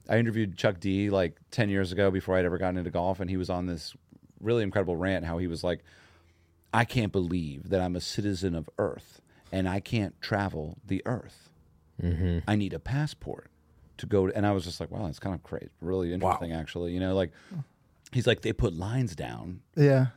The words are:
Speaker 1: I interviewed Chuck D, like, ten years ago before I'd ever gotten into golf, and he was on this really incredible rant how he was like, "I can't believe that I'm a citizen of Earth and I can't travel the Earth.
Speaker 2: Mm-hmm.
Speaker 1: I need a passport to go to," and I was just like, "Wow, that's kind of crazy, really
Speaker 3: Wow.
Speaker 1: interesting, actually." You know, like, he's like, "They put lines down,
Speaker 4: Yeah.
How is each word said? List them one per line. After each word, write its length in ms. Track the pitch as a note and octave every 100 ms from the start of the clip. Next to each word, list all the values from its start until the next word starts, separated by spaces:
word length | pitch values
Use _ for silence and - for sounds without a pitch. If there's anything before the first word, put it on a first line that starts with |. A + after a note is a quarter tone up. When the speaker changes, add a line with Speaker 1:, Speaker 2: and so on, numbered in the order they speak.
| -
Speaker 1:
I 100 | A2+
interviewed 380 | A#2 A2 G#2 E2+
Chuck 240 | A2 F2
D, 300 | G2 G2 G2+
like, 280 | G2 E2+ - -
ten 160 | - G2+
years 240 | G2 F2+
ago 200 | F2+ G2
before 260 | F#2+ F#2 F#2
I'd 80 | F2
ever 140 | F2
gotten 180 | F#2 F2+
into 140 | F2
golf, 280 | E2+ F2+ F#2+
and 80 | F#2
he 80 | F#2
was 120 | F2+
on 160 | F2+ F2+
this 300 | E2 - - _ - _ -
really 220 | G#2+ A#2+
incredible 320 | G2 G2+ F2+ E2
rant 300 | F#2+ F2+ E2
how 140 | E2+
he 80 | F2+
was 160 | D#2+
like, 200 | F2+ E2 - - - - _ _ _ _ -
"I 140 | A2+ A#2
can't 260 | B2+ G#2
believe 580 | G2 F2 F2+ D#2 C#2 F2
that 100 | F#2
I'm 140 | F2+ F2+
a 60 |
citizen 520 | - - G#2 F2+ F#2+
of 160 | E2 D2+ -
Earth 420 | G2 - - - _ _ -
and 160 | F#2+ F#2
I 120 | G2
can't 340 | - A#2 F#2+ -
travel 560 | - G2+ G2 D#2+ D#2 E2+ G2
the 160 | F#2+ -
Earth. 420 | B2 - - - _ _ _ _ -
Speaker 2:
Mm-hmm. 400 | F2 E2+ F2+ E2+ G2+
Speaker 1:
I 80 | G#2+
need 180 | F#2+
a 60 | D#2+
passport 720 | - C#3 D3+ - - - - _ _ _ - -
to 80 | -
go 220 | G2+ F#2+
to," 100 | G#2+
and 80 | G#2
I 60 |
was 120 | G2
just 160 | F2 -
like, 120 | D#2+
"Wow, 160 | G2 F#2
that's 100 | -
kind 160 | G2
of 80 | E2
crazy, 280 | - - - -
really 280 | E2+ F#2+ F2
Speaker 3:
Wow. 40 |
Speaker 1:
interesting, 380 | F2+ F#2 F2 E2+
actually." 420 | E2 D#2 F2 F2
You 60 | F2+
know, 160 | F#2 F#2+
like, 160 | E2+ - - F3 - _ _ _ -
he's 160 | B2+ A#2+
like, 140 | A2+
"They 120 | A2
put 200 | G#2+ A2+ E2
lines 400 | G2 C3 A#2 D2
down, 460 | B1 A#1 F2 F2+ _ D#3+
Speaker 4:
Yeah. 320 | C#3+ C3+ C3